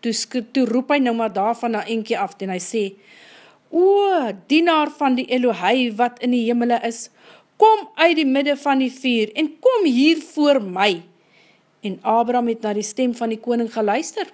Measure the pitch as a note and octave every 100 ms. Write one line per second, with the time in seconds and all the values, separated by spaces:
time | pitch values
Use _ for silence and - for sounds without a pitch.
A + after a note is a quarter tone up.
0 | A#3 A3 - B3+ A3+ C4+ B3 A3+ C4 D4
1 | B3 A#3 A3 G#3 G3+ A#3 A#3+ A3 E3+ A3+
2 | G#3+ A3+ F#3+ - F#3+ F3+ - A3+ G3 G3
3 | _ - - - - _ _ D#4 F#4 G4+
4 | G4+ F4+ A#3+ G3 _ D4+ E4+ D#4 D4 -
5 | C#4 B3 C4 B3+ B3 G#3+ F3+ B3+ B3 G#3
6 | A#3+ A#3 B3 B3 A3+ A#3+ A#3+ A#3 A#3+ A3+
7 | - _ - - _ _ G#4+ A4 F4 -
8 | E4 D#4+ C#4+ C4 C#4+ C#4 C#4 C4+ C4 B3+
9 | C4 A#3 G#3+ - D#4 D4+ B4+ B4+ F4 A#3+
10 | D4 D#4+ - - D4 C#4 G3+ F3+ G#3 F3
11 | E3+ _ _ _ _ _ _ _ G#3+ F#3
12 | - A3+ A#3 B3 A#3+ A3+ A3 G#3 G#3+ -
13 | B3+ A#3 A#3 A3 A#3+ A#3+ A#3 A3+ G#3+ A3
14 | E4 - F#4+